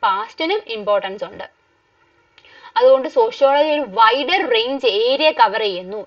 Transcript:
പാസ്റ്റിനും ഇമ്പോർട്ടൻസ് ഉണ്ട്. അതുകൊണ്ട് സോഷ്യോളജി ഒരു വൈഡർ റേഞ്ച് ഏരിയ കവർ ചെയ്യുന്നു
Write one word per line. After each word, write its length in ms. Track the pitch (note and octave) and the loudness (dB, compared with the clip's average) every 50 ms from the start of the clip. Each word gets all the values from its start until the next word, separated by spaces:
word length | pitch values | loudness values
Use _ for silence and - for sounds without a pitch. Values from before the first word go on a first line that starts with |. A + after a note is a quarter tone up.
| - | -2
പാസ്റ്റിനും 560 | G3+ F#3+ G3 - - - - D#4+ E4 G4+ A4 - | -2 -2 -2 -6 -10 -8 -8 -4 -4 -4 -4 -6
ഇമ്പോർട്ടൻസ് 560 | - A3+ G#3+ G3+ G#3 G#3 G3 G3 F#3+ G3 G#3 F3+ | -8 -12 -8 -2 0 0 0 -2 -4 -10 -10 -12
ഉണ്ട്. 200 | F3+ - - - - _ _ _ _ _ _ _ _ _ _ _ _ _ _ _ _ _ _ _ _ - - - - - | -14 -14 -16 -18 -20 _ _ _ _ _ _ _ _ _ _ _ _ _ _ _ _ _ _ _ _ -20 -20 -18 -6 -2
അതുകൊണ്ട് 320 | A#4 F4 C4 C4+ C4+ B3+ - | 2 4 6 6 4 2 -2
സോഷ്യോളജി 600 | - C4 A3+ A#3 B3 - C#4 C4+ C#4 D4 D4+ D#4 | 0 0 0 0 0 2 2 2 4 4 2 2
ഒരു 120 | D4 D4+ | 0 -2
വൈഡർ 680 | C#4 G#3 F#3 A#3+ - A#4 A#4+ C5+ C#4+ D4 F4+ G4+ F#4 - | -4 -4 2 4 4 4 4 0 -2 -2 -2 -2 0 0
റേഞ്ച് 380 | A4+ A4 A4+ B4+ G4 - - | -2 -2 -2 -2 -6 -2 -2
ഏരിയ 440 | A4+ F#4+ G#4 A4+ B4 C5+ C#4 D#4 D#4 | -2 0 0 0 0 0 2 0 0
കവർ 280 | D#4 D#4+ D#4 C#4 G3 A3 | 2 2 2 2 2 -2
ചെയ്യുന്നു 460 | A3 G3+ F3+ F3 F#3 F#3 G#3 G#3+ F#3+ | -4 -4 -6 -8 -10 -12 -12 -14 -14